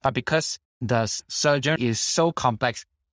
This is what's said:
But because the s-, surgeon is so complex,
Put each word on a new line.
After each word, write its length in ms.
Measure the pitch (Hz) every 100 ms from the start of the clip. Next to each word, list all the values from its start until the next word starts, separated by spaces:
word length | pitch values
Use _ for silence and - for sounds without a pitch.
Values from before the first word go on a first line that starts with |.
But 100 | 135
because 460 | 123 - 156 - - _ _
the 220 | 113 120 110
s-, 160 | - -
surgeon 500 | - 151 143 139 156
is 200 | 123 113
so 320 | - - 165
complex, 540 | - 127 110 123 113 - _ _